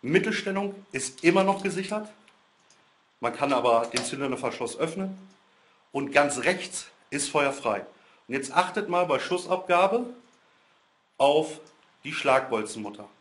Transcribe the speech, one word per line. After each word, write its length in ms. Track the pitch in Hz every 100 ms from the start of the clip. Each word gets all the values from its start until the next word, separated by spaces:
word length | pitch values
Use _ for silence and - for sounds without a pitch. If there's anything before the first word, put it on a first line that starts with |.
Mittelstellung 720 | 123 175 214 214 202 196 202 - -
ist 320 | - - -
immer 180 | 170 185
noch 200 | 190 190
gesichert. 440 | 202 170 190 214 208 - _ _ _ _ _ _ _ _ _ _
Man 140 | 120
kann 200 | 117 139
aber 320 | 131 123 113 117
den 180 | 131
Zylinderverschluss 720 | - 139 139 127 123 - 117 -
öffnen. 400 | 160 190 190 190 - _ _ _ _ _ _
Und 220 | 139 139
ganz 280 | 143 143 127
rechts 480 | 123 185 - - - _ _
ist 220 | 139 139
feuerfrei. 500 | 151 143 139 120 101 92 - _ _ -
Und 60 |
jetzt 180 | 135 135
achtet 380 | 165 180 214 202
mal 160 | 175 175
bei 120 | 131
Schussabgabe 920 | - 180 - 185 - 175 196 233 247 - _ _ _ _ _ _ _ _ _ _
auf 440 | 139 151 151 - - _ _ _
die 80 | 139
Schlagbolzenmutter. 960 | 156 139 131 131 110 107 113 104 98 104 _